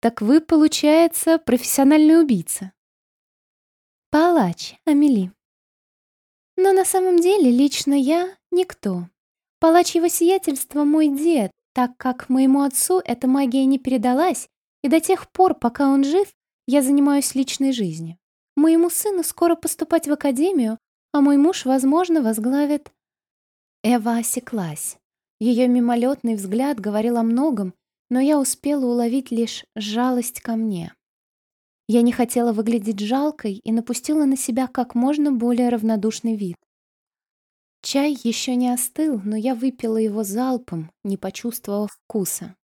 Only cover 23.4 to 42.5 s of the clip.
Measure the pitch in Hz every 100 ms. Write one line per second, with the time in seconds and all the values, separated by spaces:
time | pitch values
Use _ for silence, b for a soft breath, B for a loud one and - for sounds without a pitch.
23.4 | _ _ _ _ 214 240 220 233 226 -
24.4 | 240 226 175 151 - - _ _ _ _
25.4 | 220 240 247 247 240 240 240 277 233 220
26.4 | 196 214 277 262 202 208 226 240 226 233
27.4 | 302 240 190 - _ _ _ 247 269 302
28.4 | 262 - 285 294 254 240 233 254 262 226
29.4 | 226 - - - 208 214 254 247 240 -
30.4 | - 226 226 190 170 _ _ _ _ _
31.4 | _ _ _ _ _ 226 233 247 240 247
32.4 | 240 214 220 233 202 202 208 262 294 302
33.4 | 220 196 - 226 233 233 - 302 294 269
34.4 | - 233 254 - 247 233 247 294 294 254
35.4 | 233 240 247 240 220 220 214 214 233 220
36.4 | 196 175 _ _ _ _ _ _ _ _
37.4 | _ _ _ _ - 277 285 277 233 226
38.4 | - 247 247 247 - - 311 247 196 214
39.4 | 220 247 262 247 233 220 220 208 208 202
40.4 | 254 254 247 170 160 _ - 196 190 -
41.4 | 233 226 - 202 208 - _ 226 180 -
42.4 | 175